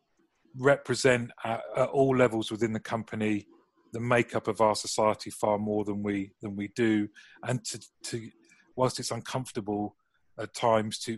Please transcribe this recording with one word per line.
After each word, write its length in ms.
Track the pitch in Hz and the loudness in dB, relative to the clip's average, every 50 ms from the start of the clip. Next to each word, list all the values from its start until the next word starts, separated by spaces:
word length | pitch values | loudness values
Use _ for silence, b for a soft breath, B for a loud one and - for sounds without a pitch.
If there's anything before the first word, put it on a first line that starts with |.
| _ _ _ _ _ _ _ _ _ _ - | _ _ _ _ _ _ _ _ _ _ -8
represent 760 | 131 127 139 139 135 - - 127 - - 135 123 120 120 120 - - - | 0 4 4 4 4 2 -2 -2 2 4 4 4 4 2 -4 -8 -8 -6
at, 180 | 113 113 - - - - | -4 -4 -4 -6 -4 -2
at 140 | 135 127 - | 0 0 2
all 260 | - 139 135 135 131 | 2 2 4 4 4
levels 360 | 127 127 120 - 117 107 - | 4 4 4 2 0 -4 -4
within 220 | 110 101 117 110 110 | -2 -2 -2 -2 -2
the 60 | 110 | -4
company 680 | - - 120 113 107 - - 110 107 107 107 101 - - - _ _ _ _ _ _ _ - | -6 -6 -6 -6 -6 -6 -6 -2 0 0 0 -2 -4 -8 -16 _ _ _ _ _ _ _ -10
the 60 | 117 | -6
makeup 480 | 120 123 127 120 120 - - 113 - | 0 2 4 4 4 2 -2 -2 -2
of 140 | 117 104 - | -2 2 4
our 140 | 113 107 104 | 4 4 4
society 560 | - - - - - 110 107 101 - - 104 | 2 -2 -4 0 2 2 2 2 0 -4 -12
far 260 | - - - 107 104 | -8 -2 0 0 0
more 260 | 104 107 107 104 107 104 | 0 0 -2 -2 -2 -2
than 200 | 104 101 104 104 | -2 -4 -4 -2
we, 280 | 104 101 101 95 98 _ _ | -2 -2 -2 -4 -6 _ _
than 140 | - 104 98 | -10 -8 -6
we 120 | 101 101 98 - | -6 -8 -6 -2
do, 340 | - 117 110 107 104 104 104 B B B B B B - | 0 2 4 4 2 0 -2 B B B B B B -6
and 220 | 120 127 127 - | -4 -4 -4 -6
to, 140 | - - 120 - - _ _ - | -8 -10 -10 -14 -18 _ _ -12
to, 260 | - - 117 110 110 - _ b b b b b b _ | -10 -8 -8 -10 -12 -16 _ b b b b b b _
whilst 240 | 127 127 127 - - | 0 0 0 0 -2
it's 120 | 123 - | -6 -6
uncomfortable 840 | 127 117 - - - 131 127 - - 123 98 104 104 104 104 104 - _ _ _ _ _ _ _ _ - | -6 -6 -6 -6 -6 -6 -6 -6 -8 -8 -4 -2 -2 -2 -2 -4 -6 _ _ _ _ _ _ _ _ -12
at 140 | 110 - - | -12 -10 -6
times, 460 | - - 117 113 110 107 110 - - | 0 2 4 4 4 2 0 -4 -6
to 180 | - - 113 | -6 -8 -8